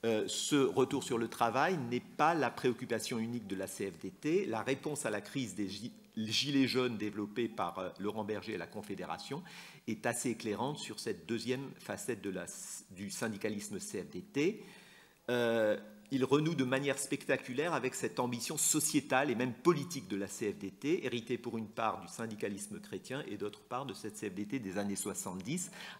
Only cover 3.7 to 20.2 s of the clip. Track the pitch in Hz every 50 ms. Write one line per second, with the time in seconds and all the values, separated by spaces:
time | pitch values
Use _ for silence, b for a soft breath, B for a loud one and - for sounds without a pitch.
3.7 | - - 107 98 87 80 - 95 92 - - 147 165 196 202 - 110 110 101 123
4.7 | 135 139 - 160 147 139 - 113 107 104 98 - - 139 127 104 90 104 104 92
5.7 | 98 101 107 120 - - - - - 113 110 107 113 - 127 139 143 139 135 120
6.7 | 123 131 127 123 117 104 107 104 98 104 104 104 104 123 120 110 110 - 98 87
7.7 | 85 95 95 90 - - 98 104 101 107 107 101 107 101 92 - 107 92 85 85
8.7 | - 107 95 - 101 90 90 80 80 - - - 135 160 180 B B B B B
9.7 | B B B - 110 101 - 123 117 120 - 127 113 107 - 110 101 98 117 135
10.7 | 151 151 - - 110 - - 117 101 90 - - 117 113 98 117 123 127 139 131
11.7 | - - - - 104 104 - - 120 104 92 101 92 92 87 85 - - - -
12.7 | - - - - 98 90 101 98 98 - 120 113 107 98 - 107 107 101 98 -
13.7 | 104 95 - - - 104 87 - - 92 90 - - 139 147 180 226 214 B B
14.7 | B B B B B B B B B B _ - 123 123 120 117 117 117 110 107
15.7 | 107 - - - - - - - 135 131 127 123 131 147 156 156 165 135 131 123
16.7 | 131 135 143 143 131 - - - 147 135 - - 143 127 - - 123 127 151 175
17.7 | 165 139 120 131 127 - - 117 - - 127 123 123 120 117 - 165 143 - -
18.7 | - 156 143 - - 147 135 - 131 127 139 127 120 107 123 127 120 - - 170
19.7 | 175 147 139 - - 139 104 - 104 98